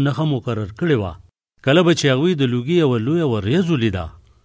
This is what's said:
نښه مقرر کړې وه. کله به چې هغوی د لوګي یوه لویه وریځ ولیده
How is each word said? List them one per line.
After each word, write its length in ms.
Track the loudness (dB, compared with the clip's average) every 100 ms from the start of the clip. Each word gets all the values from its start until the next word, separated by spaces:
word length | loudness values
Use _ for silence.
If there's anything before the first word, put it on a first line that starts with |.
| -2
نښه 200 | -2 -2
مقرر 380 | -2 -4 -6 -8 -6
کړې 180 | 0 0
وه. 120 | -2 -8 -18 _ _ _
کله 180 | 2 4
به 100 | 4
چې 120 | 2 2
هغوی 200 | 2 0 0
د 80 | 0
لوګي 260 | -2 0 0
یوه 180 | 2 0
لویه 280 | 0 -2 0
وریځ 360 | -2 0 0 0
ولیده 360 | 0 0 -2 -6 -14 _ _